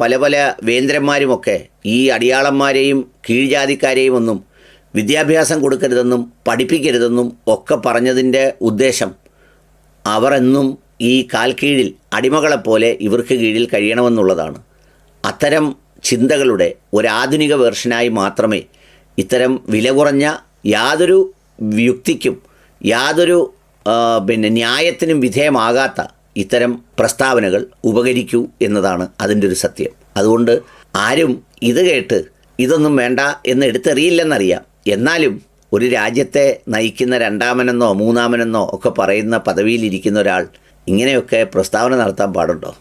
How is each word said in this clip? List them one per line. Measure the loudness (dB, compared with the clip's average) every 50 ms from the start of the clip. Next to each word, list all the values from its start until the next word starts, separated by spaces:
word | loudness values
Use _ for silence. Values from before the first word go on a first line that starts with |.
പല | -2 0 0
പല | 2 2 2 2 2 0 0 -2 -4 -4
വേന്ദ്രന്മാരുമൊക്കെ | -2 0 0 0 0 0 0 0 0 0 0 0 0 -2 -2 -2 -2 -4 -4 -4 -10 _ _ -4
ഈ | -2 0 2 2 2
അടിയാളന്മാരെയും | 2 2 2 2 2 2 0 0 0 0 0 2 2 2 2 2 0 0 -2 -6 _ _ -6 -2
കീഴ്ജാതിക്കാരെയും | 0 0 0 0 0 0 0 0 -2 0 0 0 2 2 2 2 2
ഒന്നും | 2 0 0 -2 -4 -8 _ _ _ -20 -20 -20 _ _ _ -4
വിദ്യാഭ്യാസം | -4 -2 0 0 0 0 2 2 2 2 2 0 0
കൊടുക്കരുതെന്നും | 0 0 0 0 0 0 0 2 2 2 0 0 -2 -6 -10 _ -4 -4
പഠിപ്പിക്കരുതെന്നും | -2 -2 0 0 0 0 0 0 0 0 0 0 0 0 -2 -2 -6 -8 -2 -2
ഒക്കെ | -2 -2 -2 -2 -2 -2 0
പറഞ്ഞതിൻ്റെ | 0 0 0 0 0 0 0 0 2 2 2 0 0 -2 -2
ഉദ്ദേശം | -2 -2 0 2 0 0 0 -2 -4 -6 -8 -12 _ _ _ _ _ _ _ _ _ _ _ _ _ _ _ _ -6
അവർ | -2 -2 0 2 2 2
എന്നും | 2 2 2 2 2 0 -2 -4 -8 _ _ _ -4
ഈ | -2 0 0 0 0 -2 -4
കാൽ | -2 -2 -2 -2
കീഴിൽ | -2 -2 0 0 0 0 -2 -4 _ _ -6 -4
അടിമകളെപ്പോലെ | -2 0 0 0 2 0 0 0 -2 0 0 0 2 2 0 0 -2
ഇവർക്ക് | -2 -2 -2 -2 0 0 -2
കീഴിൽ | 0 0 0 0 0 -2
കഴിയണമെന്നുള്ളതാണ്. | -2 -2 -2 -2 0 0 0 2 2 2 2 2 2 2 0 -2 -6 -8 -14 -20 _ _ _ _ _ _ _ _ _ _ _ -6
അത്തരം | -6 -4 -2 0 0 0 0 0 -2 -4 -8 _ _ _ _ -6
ചിന്തകളുടെ | -2 0 0 2 2 2 2 2 2 2 2 0 -2 -2 -6 _ _ -2
ഒരാധുനിക | 0 0 0 0 0 -2 0 0 0 0 2 2
വേർഷനായി | 2 2 0 0 -2 -4 -4 -2 0 -2 -2
മാത്രമേ | -2 -2 -2 -2 -2 -2 -2 0 -2 -2 -6 -8 _ _ _ -20 -20 _ _ _ _ -6
ഇത്തരം | -4 -2 0 0 0 0 -2 -4 -4 -4
വില | -2 0 0 2
കുറഞ്ഞ | 2 2 2 2 2 0 0 -2 -4 -6 -10 _ _ _ -2
യാതൊരു | -2 0 0 2 0 2 2 2 4 4 4 2 0 -4 _ _ _ _ -8 -6 -4 -2 0
യുക്തിക്കും | 2 2 0 0 -2 -4 -4 -2 -2 -4 -4 -6 -10 _ _ _ _ _ _ -6
യാതൊരു, | -2 -2 0 0 0 0 0 2 2 2 2 2 0 -2 -6 _ _ _ _ _ -4
ആ, | -2 0 0 2 2 0 0
പിന്നെ | -2 -4 -4 -2 -2 0
ന്യായത്തിനും | 0 0 0 0 0 0 0 0 -2 -2 -2 -2 0 0
വിധേയമാകാത്ത | 0 -2 0 0 0 0 0 0 0 0 0 0 0 -2 -4 -6 -10 -10 -12 _ _ _ -8
ഇത്തരം | -8 -4 -2 0 0 0 0 -2 -6 -10 _ _ -2
പ്രസ്താവനകൾ | 0 0 0 0 0 2 2 2 2 2 0 -2 -2 -4 -10 _ -2
ഉപകരിക്കൂ | 0 0 0 0 0 0 -2 -2 -2 -2 -2 -2 -2 -4 -4 -2
എന്നതാണ് | -2 0 0 0 0 -2 -2 -6 -8 -8 -6
അതിൻ്റെ | -2 -2 0 0 0
ഒരു | 0 0
സത്യം. | 0 -4 -4 -4 -4 -8 -8 -10 _ _ _ -2
അതുകൊണ്ട് | 0 2 2 2 2 2 2 2 0 -2 -6 -20 -20 -16 _ -6
ആരും | -4 -2 0 0 0 0 0 -2 -4 -8 _ _ -6 -2
ഇത് | -2 0 2 2 2
കേട്ട് | 0 0 -2 -2 -2 -4 -4 -6 _ _ _ _ _ -4
ഇതൊന്നും | 0 0 2 2 2 2 2
വേണ്ട | 2 2 2 0 0 0 -2 -4 -4 -4
എന്ന് | -2 0 0 2
എടുത്തെറിയില്ലെന്നറിയാം. | 0 0 0 0 0 0 2 2 2 2 2 2 0 0 0 0 0 0 -2 -4 _ _ _ -4
എന്നാലും | -2 -2 0 0 0 0 2 0 0 -2 -4 -12 _ _ _ _ -4 -2
ഒരു | 0 0 0
രാജ്യത്തെ | 0 0 -2 -2 -2 -2 -2 0 0 2 2 2 0 -2 -4 -4
നയിക്കുന്ന | -2 -2 -2 -2 -2 -2 -2 0 0 0
രണ്ടാമനെന്നോ | 0 0 -2 -2 -2 0 0 0 0 0 2 2 2 2 2
മൂന്നാമനെന്നോ | 2 2 2 2 2 2 2 0 0 0 0 0 -2 -2 -2 -4
ഒക്കെ | -4 -4 -2
പറയുന്ന | 0 0 0 0 0 0 0 0 -2
പദവിയിലിരിക്കുന്ന | -2 -2 -2 0 0 0 0 0 0 -2 -2 -2 -2 -2 -2 0 0
ഒരാൾ | 0 0 0 -2 -4 -6 -10 -20 _ _ _ _ -6
ഇങ്ങനെയൊക്കെ | -2 0 0 2 2 0 0 0 0 0 0 0 0 0
പ്രസ്താവന | -2 -2 0 0 0 0 0 0
നടത്താൻ | 0 0 0 0 -2 -2 -2 -2
പാടുണ്ടോ? | -2 -2 -2 -2 -4 -6 -14 -16 -16